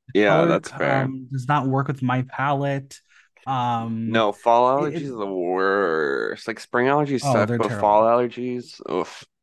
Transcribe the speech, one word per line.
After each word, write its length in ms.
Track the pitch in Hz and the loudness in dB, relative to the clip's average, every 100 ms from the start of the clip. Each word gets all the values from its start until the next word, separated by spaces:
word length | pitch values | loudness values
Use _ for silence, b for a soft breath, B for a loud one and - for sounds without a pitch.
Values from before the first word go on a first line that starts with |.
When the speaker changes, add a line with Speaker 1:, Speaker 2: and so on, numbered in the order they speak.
| - | -2
Speaker 1:
Yeah, 220 | 95 104 82 | 2 4 6
Speaker 2:
Color, 120 | - | 4
Speaker 1:
that's 220 | - - | 2 -2
fair. 320 | - - 120 | -4 0 0
Speaker 2:
um, 260 | 131 131 127 | 0 -6 -8
does 160 | 135 123 | -6 0
not 200 | 147 131 | 0 2
work 200 | 135 135 | -2 -2
with 160 | 135 | -4
my 200 | 127 127 | -2 -2
palette. 760 | 127 - 139 143 143 139 139 - b b b _ 131 | -4 -4 -2 -2 -2 -4 -8 -20 b b b _ -6
Um, 600 | 131 123 117 113 113 113 | -2 -2 -2 -4 -6 -2
Speaker 1:
No, 220 | 113 104 | 0 0
fall 540 | - 117 117 123 139 147 | 0 4 4 4 2 -2
Speaker 2:
it, 80 | |
Speaker 1:
allergies 80 | 160 | -4
Speaker 2:
it 100 | 143 | -8
Speaker 1:
are 60 | 117 | -8
the 80 | 98 | -6
worst. 1200 | 92 87 92 95 101 90 80 71 65 52 - 117 | -4 -2 0 2 2 2 0 0 -2 -4 -6 -10
Like, 120 | 110 | -10
spring 260 | - 123 127 | -4 0 2
allergies 340 | 147 143 127 | 2 0 -2
Speaker 2:
Oh, 100 | 139 | 0
Speaker 1:
suck, 140 | 117 107 | 2 2
Speaker 2:
they're 100 | 117 | 0
Speaker 1:
but 100 | 107 | -2
Speaker 2:
terrible. 180 | 104 104 | 0 2
Speaker 1:
fall 180 | 107 | 4
allergies, 760 | 113 120 123 120 123 123 120 - - | 4 2 0 -4 -6 -8 -10 -16 -6
oof. 320 | 87 - - - _ | -4 -4 -10 -20 _